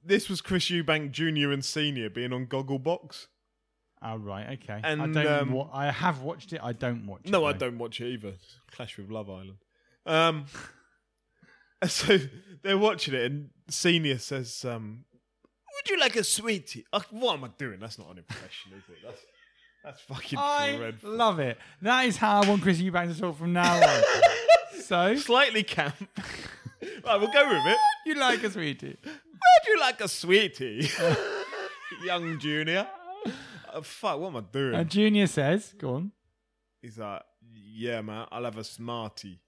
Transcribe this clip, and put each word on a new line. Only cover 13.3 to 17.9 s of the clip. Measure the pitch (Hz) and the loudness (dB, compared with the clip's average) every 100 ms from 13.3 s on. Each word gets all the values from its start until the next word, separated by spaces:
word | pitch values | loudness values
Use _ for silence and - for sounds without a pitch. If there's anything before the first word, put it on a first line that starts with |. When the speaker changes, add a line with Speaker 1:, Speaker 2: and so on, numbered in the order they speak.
Speaker 1:
and | 143 143 _ - | -4 -10 _ -10
Senior | - 175 170 151 127 | 0 2 2 2 -2
says, | - 135 117 - | -4 -8 -8 -10
um, | 127 113 107 113 _ _ _ _ | -8 -8 -12 -16 _ _ _ _
"Would | _ _ _ 571 571 | _ _ _ -12 -4
you | 370 | 0
like | 262 | 2
a | 226 | 2
sweetie?" | 196 - 226 202 - 117 - | 0 -2 -2 -4 -6 -16 -6
Uh, | 202 - | -6 -6
what | 214 247 151 | -4 -4 -2
am | |
I | 127 - | -8 -10
doing? | 135 95 | -10 -10
That's | 110 | -14